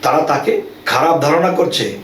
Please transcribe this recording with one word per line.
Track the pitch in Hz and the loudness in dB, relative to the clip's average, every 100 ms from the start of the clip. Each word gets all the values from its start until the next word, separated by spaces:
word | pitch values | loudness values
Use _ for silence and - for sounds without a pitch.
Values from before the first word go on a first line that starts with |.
তারা | 135 147 - | 2 0 0
তাকে | 139 - - - - - | -2 0 -2 -4 -10 -4
খারাপ | 127 160 170 143 | 0 2 2 2
ধারণা | 165 180 175 | 2 2 2
করছে। | - - 107 98 | 0 0 -4 -6